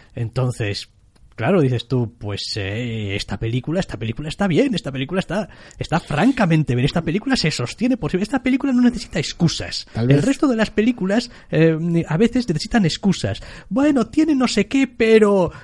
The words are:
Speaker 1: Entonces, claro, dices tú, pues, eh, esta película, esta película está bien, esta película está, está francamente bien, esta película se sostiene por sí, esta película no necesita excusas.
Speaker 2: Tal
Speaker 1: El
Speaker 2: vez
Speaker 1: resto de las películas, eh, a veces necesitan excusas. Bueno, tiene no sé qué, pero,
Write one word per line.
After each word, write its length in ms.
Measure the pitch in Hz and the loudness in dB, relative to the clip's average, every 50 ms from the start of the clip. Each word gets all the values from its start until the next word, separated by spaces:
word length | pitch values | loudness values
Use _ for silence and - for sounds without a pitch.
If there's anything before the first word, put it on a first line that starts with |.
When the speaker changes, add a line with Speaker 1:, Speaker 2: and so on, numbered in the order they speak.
| - _ - | -20 _ -8
Speaker 1:
Entonces, 760 | 123 117 107 - 131 127 123 - - 113 101 101 - - - _ _ _ _ _ _ - - _ | -8 -8 -4 -2 -2 -2 -2 -2 -4 -4 -4 -6 -6 -10 -14 _ _ _ _ _ _ -20 -16 _
claro, 240 | - 110 143 196 180 | -4 0 2 2 4
dices 260 | 143 127 123 113 - | 4 2 0 -2 -2
tú, 280 | - 135 123 120 113 - | -2 -2 0 0 -2 -6
pues, 380 | - - 104 101 95 - - - | -10 -10 -8 -8 -8 -8 -8 -8
eh, 580 | 110 98 95 104 113 123 120 113 113 104 98 98 | -6 -6 -6 -6 -6 -6 -6 -6 -6 -6 -4 -4
esta 240 | 101 - - 101 - | -6 -6 -6 -6 -6
película, 400 | 113 113 117 127 - 151 160 185 | -4 -4 -4 -4 -4 -2 -2 -4
esta 200 | 170 - - - | -4 -4 -6 -6
película 320 | 117 110 113 - 147 160 | -6 -6 -6 -6 -8 -6
está 180 | - - 202 190 | -4 -2 0 2
bien, 260 | 147 175 269 285 208 | 2 2 2 2 0
esta 160 | 170 - 143 | -4 -4 -6
película 280 | 139 131 135 135 175 190 | -6 -6 -6 -4 -4 -4
está, 320 | - - 151 208 196 - - - - - - - | -4 -2 -4 -6 -6 -8 -12 -20 -20 -14 -10 -10
está 220 | - - - 170 | -6 -2 -2 -4
francamente 760 | - - - 139 190 262 262 - 208 160 165 156 147 - 120 | -2 -2 0 2 2 2 2 2 2 4 4 2 2 2 0
bien, 120 | 123 127 | 0 0
esta 160 | 147 - 170 | 0 0 -2
película 340 | 165 165 151 214 - 269 269 | -2 -2 -2 -2 -2 -2 0
se 140 | - - 156 | 0 0 -2
sostiene 480 | - - 160 - - - 208 247 262 - | -2 -4 -6 -6 -4 -2 -2 -2 0 -2
por 120 | - 147 | -2 -2
sí, 60 | - 180 | -2 -2
esta 200 | 208 - - 262 | -2 -2 -2 -2
película 300 | - 254 262 254 - 277 | 0 0 0 0 0 0
no 80 | 247 247 | 2 4
necesita 380 | 247 240 240 233 - - - 180 | 4 4 2 0 -6 -6 -6 -4
excusas. 680 | 170 - - - 175 151 - - 92 87 - - - - | -4 -4 -2 0 0 0 0 -2 -8 -8 -10 -10 -12 -8
Speaker 2:
Tal 180 | - 110 117 127 | -4 0 2 4
Speaker 1:
El 60 | 143 | 4
Speaker 2:
vez 80 | 147 - | 4 4
Speaker 1:
resto 240 | 262 277 - 320 277 | 2 2 2 2 0
de 80 | 233 | 2
las 140 | 220 214 - | 0 0 0
películas, 600 | - - 214 247 240 - 180 190 196 240 - - - - - - | 0 0 0 0 0 0 -2 -2 0 -2 -2 -4 -8 -20 -10 -2
eh, 260 | - 151 160 160 160 156 170 175 170 170 151 - | 2 4 4 4 4 2 0 0 0 0 0 0
a 80 | 151 | 2
veces 320 | 156 233 233 - 254 240 - | 2 2 2 2 0 -2 -2
necesitan 380 | 165 156 - 214 - 233 190 | -2 -4 -2 0 0 2 2
excusas. 560 | 151 - - - 202 170 - - 101 104 - - - - - - - | 2 0 0 0 0 0 0 -2 -4 -4 -6 -10 -14 -18 -16 -10 -4
Bueno, 380 | 190 254 277 302 294 254 220 | -2 2 2 2 2 2 0
tiene 280 | 226 - 302 320 320 302 | 0 2 2 2 4 2
no 140 | 262 254 - | 2 2 2
sé 180 | - 208 196 | 2 0 0
qué, 200 | - - 269 269 | 2 2 2 2
pero, 680 | 262 - - 233 220 220 220 214 202 202 190 175 147 - - | 0 0 0 4 6 6 6 6 6 4 2 2 0 -4 -8